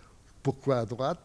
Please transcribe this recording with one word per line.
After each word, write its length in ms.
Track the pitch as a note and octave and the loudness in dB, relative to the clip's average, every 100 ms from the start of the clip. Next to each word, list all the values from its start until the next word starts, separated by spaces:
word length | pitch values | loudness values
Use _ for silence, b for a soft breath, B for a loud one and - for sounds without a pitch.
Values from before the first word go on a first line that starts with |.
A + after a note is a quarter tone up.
| B B - - | B B -20 -4
Pourquoi 380 | C#3+ C3+ - B2 | -2 0 0 0
à 60 | A2+ | 0
droite, 340 | A#2 C3+ F3 | -2 -2 -4